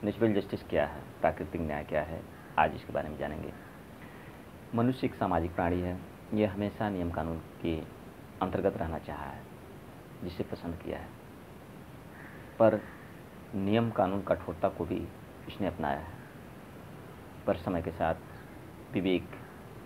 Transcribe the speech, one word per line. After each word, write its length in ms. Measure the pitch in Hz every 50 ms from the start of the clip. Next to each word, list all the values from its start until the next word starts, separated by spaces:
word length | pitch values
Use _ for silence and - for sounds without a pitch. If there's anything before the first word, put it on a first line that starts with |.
| -
नेचुरल 300 | 104 95 98 113 113 104
justice 300 | 101 98 - - 101 -
क्या 220 | - - 80 73
है, 160 | 73 76 73 65 - - -
प्राकृतिक 400 | - 82 78 - 85 78 - 85
न्याय 220 | 82 78 73 73 76
क्या 180 | - - 76
है, 220 | 76 78 82 78 - - - - - - - -
आज 160 | 78 80 76
इसके 180 | 78 - - -
बारे 160 | 73 73 76
में 80 | 76 73
जानेंगे। 360 | 71 73 76 80 - - - - - - - - - - - - - - - - - - - - - - - - - - -
मनुष्य 320 | 113 117 123 131 127 - 127
एक 80 | -
सामाजिक 400 | - 113 95 90 82 85 87 85
प्राणी 260 | - 90 87 90 90
है, 200 | 90 90 90 90 - - - - - - 117
यह 200 | 107 107 104 95
हमेशा 360 | 101 104 101 - - 113 104
नियम 220 | 101 92 87 85
कानून 260 | 85 82 78 82 82 82
के 440 | 82 - - - - 85 82 78 73 - - - - - - - - - - -
अंतर्गत 360 | 95 92 - 92 90 98 95 -
रहना 220 | 85 82 80 76
चाहा 260 | - - 76 71 71
है, 180 | 69 69 71 - - - - - - - - - - - - - - - - -
जिसे 200 | 90 85 - -
पसंद 320 | - - - - 85 82
किया 240 | 85 - - 76 -
है, 100 | - - - - - - - - - - - - - - - - - - - - - - - - - - - - - - - -
पर 220 | 113 110 107 104 - - - - - - - - - - - - - - -
नियम 360 | 101 98 98 104 113 117 117
कानून 300 | 107 - 101 92 95 101
कठोरता 480 | 95 - 87 85 - - 85 82 - 98
को 160 | - - 87
भी 220 | 80 - 87 - - - - - - - - - -
इसने 200 | - - 104 87
अपनाया 320 | 82 - 78 73 69 73
है, 140 | - - - - - - - - - - - - - - - - - - - - - - - - - - - - - -
पर 100 | 98 -
समय 240 | - - 95 85
के 100 | 82 85
साथ 240 | 85 - 90 80 80 - - - - - - - - - - - - - - -
विवेक 360 | - 104 87 95 92 85 - - - - - - - - - - - - -